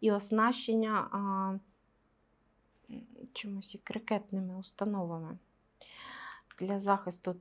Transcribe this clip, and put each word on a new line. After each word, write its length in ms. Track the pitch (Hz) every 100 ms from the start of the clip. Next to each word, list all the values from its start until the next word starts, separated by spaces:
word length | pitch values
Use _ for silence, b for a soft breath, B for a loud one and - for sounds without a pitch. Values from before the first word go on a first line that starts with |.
і 120 | 220
оснащення, 960 | 202 202 220 226 247 - 220 220 214 -
а, 420 | 202 196 190 190 190 - _ _ _ _ _ _ _ _ _ _ _ - - 226 - -
чимось 420 | - 208 196 -
і 40 | 190
крикетними 800 | - 220 226 208 202 190 185 185
установами 800 | 190 - 208 202 170 165 160 185 - _ _ _ B B B B B B _ -
для 200 | 185 196
захисту 560 | 196 196 190 175 - 180